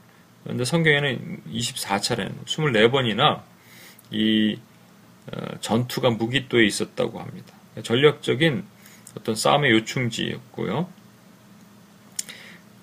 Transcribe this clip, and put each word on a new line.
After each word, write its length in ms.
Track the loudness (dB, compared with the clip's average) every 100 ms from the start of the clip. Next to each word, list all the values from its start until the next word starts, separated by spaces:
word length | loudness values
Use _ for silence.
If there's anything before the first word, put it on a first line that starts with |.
| -20 -20 -20 -16
그런데 220 | -8 -6 -2
성경에는 760 | 2 4 2 2 -4 -8 -12 -10
이십사 500 | -6 -6 -6 -4 -2
차례, 300 | -2 -4 -4 -8 -8
스물네 460 | -4 0 4 4
번이나 500 | 4 0 2 2 0 -6 -20 -20 -20 -20 -20 -8
이, 460 | -2 2 2 2 -2 -10 -20 -20 -20 -20 -20 -14
어, 280 | -10 -10 -8
전투가 480 | -2 -2 -2 0 0
무기또에 560 | 0 0 -2 0 4 4
있었다고 560 | 2 -6 -4 -6 -6
합니다. 320 | -14 -16 -18 -20 -18 -12
전략적인 840 | -2 4 4 4 -2 2 2 0 -6 -18 -20 -20 -18 -10
어떤 180 | -6 0
싸움의 360 | 4 4 6
요충지였고요. 1200 | 4 2 -4 -4 -4 -6 -6 -12 -8 -4 -4 -4 -10 -20 -20 -20 -20 -20 -20 -20 -20 -20 -20 -18 -14 -14 -14 -20 -20 -20 -20